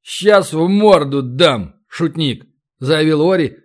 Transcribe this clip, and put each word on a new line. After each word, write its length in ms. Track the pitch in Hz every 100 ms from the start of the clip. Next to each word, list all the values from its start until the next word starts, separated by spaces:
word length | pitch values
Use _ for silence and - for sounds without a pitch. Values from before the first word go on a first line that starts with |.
«Сейчас 520 | - - 196 202 156
в 160 | 156 175
морду 540 | 202 214 180 143 139
дам, 520 | 127 127 165 120 87 - _
шутник», 560 | - 165 156 147 101 - _ _ _
заявил 500 | 131 156 156 151 170
Ори, 280 | 185 147 -